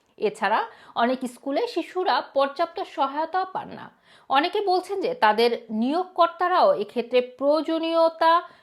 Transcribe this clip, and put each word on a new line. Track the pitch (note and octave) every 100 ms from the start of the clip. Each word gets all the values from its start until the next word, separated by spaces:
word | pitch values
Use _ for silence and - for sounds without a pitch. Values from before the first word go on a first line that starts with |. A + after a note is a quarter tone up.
| _ -
এছাড়া | G#3 G#3 G3 A3+ A#4 - -
অনেক | - A#3 B3+ B3
স্কুলে | - C#4 C#4+ A#4+
শিশুরা | F4 D#4+ F#4 F#4 B3+
পর্যাপ্ত | - C#4 C#4 C#4 E4+ G4
সহায়তাও | F4 - C4+ C#4+ D#4+ F#4 F#4+
পান | - -
না। | - - _ _ _ -
অনেকে | C4+ F4 G4+
বলছেন | G4+ F#4 F#4 G4
যে | A3+
তাদের | E3 G#3+ G#3+ A#3 A#3 -
নিয়োগকর্তারাও | A3 B3 D#4+ F#4 - E4+ E4+ F4+ F4+ A3
এক্ষেত্রে | F#3+ G#3 A#3+ A#3 B3
প্রয়োজনীয়তা, | B3 - C#4 D#4 D#4 D#4+ E4 E4 E4 E4 E4 E4+ F4 -